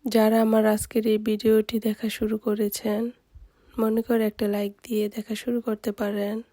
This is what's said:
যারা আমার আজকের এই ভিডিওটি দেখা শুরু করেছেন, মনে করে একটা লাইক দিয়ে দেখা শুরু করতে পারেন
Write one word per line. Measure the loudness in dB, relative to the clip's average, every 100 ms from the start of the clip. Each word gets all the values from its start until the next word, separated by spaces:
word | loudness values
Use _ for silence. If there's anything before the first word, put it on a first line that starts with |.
| 2
যারা | 4 4 4
আমার | 4 4 4
আজকের | 0 -2 -2 0
এই | 0
ভিডিওটি | 0 0 4 2 2 -2
দেখা | -2 -2 -6
শুরু | -4 -4 -2
করেছেন, | -2 -2 -2 -2 -4 -2 -4 -8 _ -20 -20 _ _ -2
মনে | 0 0
করে | 2 2 0
একটা | 0 -2
লাইক | -2 -4 -8
দিয়ে | -4 -2 -2
দেখা | -4 -8 -6
শুরু | -4 -4
করতে | -2 -4 -4
পারেন | -4 -4 -2 -4 -6 -10